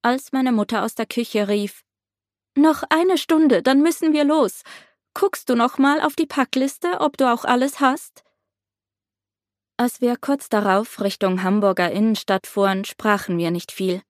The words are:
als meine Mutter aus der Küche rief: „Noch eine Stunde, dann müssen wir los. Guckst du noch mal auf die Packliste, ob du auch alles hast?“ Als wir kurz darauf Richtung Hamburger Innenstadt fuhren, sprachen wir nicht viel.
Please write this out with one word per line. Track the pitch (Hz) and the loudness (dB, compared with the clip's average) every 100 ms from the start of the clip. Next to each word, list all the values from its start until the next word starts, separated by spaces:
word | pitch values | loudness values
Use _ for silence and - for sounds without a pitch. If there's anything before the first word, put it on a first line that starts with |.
als | 233 262 - | 0 -2 -4
meine | 269 254 | -2 0
Mutter | 226 208 226 | 0 0 -2
aus | 220 - | -4 -6
der | 226 | -6
Küche | - 233 220 202 | -6 -4 -2 0
rief: | 208 202 - _ _ _ _ _ _ _ | -2 -4 -10 _ _ _ _ _ _ _
„Noch | - 311 302 - | 2 2 2 0
eine | 320 359 349 | 0 2 0
Stunde, | - 320 311 180 | 2 2 4 4
dann | 262 269 | 4 4
müssen | 311 330 320 | 2 2 0
wir | 302 | 2
los. | 285 311 240 - - - _ _ _ | 2 2 0 -2 -20 -20 _ _ _
Guckst | - 392 - - | -2 -2 -2 -2
du | |
noch | 240 240 - | 0 0 2
mal | 269 302 | 2 2
auf | 302 | 0
die | - 311 | -2 -4
Packliste, | - 254 262 269 - 349 359 | -2 -2 0 -4 -4 -6 -2
ob | 302 285 | -2 0
du | 262 | 0
auch | 233 - | 0 0
alles | 247 269 - | 0 0 0
hast?“ | 269 285 - - _ _ _ _ _ _ _ _ _ _ _ _ _ _ _ - | 0 0 -8 -20 _ _ _ _ _ _ _ _ _ _ _ _ _ _ _ -4
Als | 240 - | -4 0
wir | 247 240 | -2 -2
kurz | - 277 - | -2 -4 0
darauf | 220 208 190 226 - | -2 2 0 0 -4
Richtung | 202 - 196 185 | -4 0 -2 0
Hamburger | 185 208 202 185 175 | 0 2 2 2 0
Innenstadt | 190 220 214 - 190 - | 2 0 0 -2 -4 -2
fuhren, | - 196 190 | -2 0 0
sprachen | 202 - 214 202 - 175 | -6 -4 0 0 0 -4
wir | 170 | -2
nicht | 175 - | -4 -6
viel. | - 185 180 _ | -6 -4 -4 _